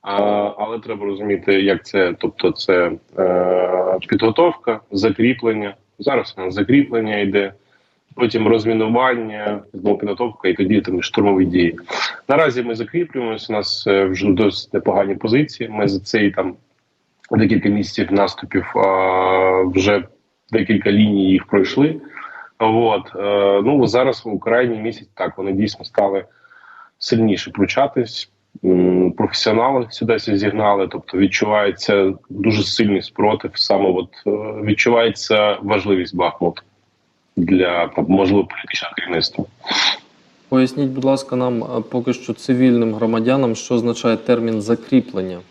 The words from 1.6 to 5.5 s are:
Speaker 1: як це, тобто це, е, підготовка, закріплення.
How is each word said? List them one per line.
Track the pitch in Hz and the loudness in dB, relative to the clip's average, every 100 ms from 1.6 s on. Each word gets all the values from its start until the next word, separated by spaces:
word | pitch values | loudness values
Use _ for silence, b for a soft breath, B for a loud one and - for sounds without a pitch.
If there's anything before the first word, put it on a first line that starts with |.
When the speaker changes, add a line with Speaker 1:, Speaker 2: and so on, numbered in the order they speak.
Speaker 1:
як | 98 92 - | 2 0 -2
це, | 101 90 85 | 0 0 0
тобто | 87 - 92 | -6 -2 -2
це, | - - 90 87 82 _ - | -2 0 2 2 -4 _ -2
е, | 92 90 90 92 90 92 92 92 - | 0 2 2 2 2 0 0 -2 -2
підготовка, | 101 113 110 175 - - 110 _ | 0 0 2 2 2 -6 -6 _
закріплення. | 101 110 101 117 120 113 | -2 0 2 0 2 -2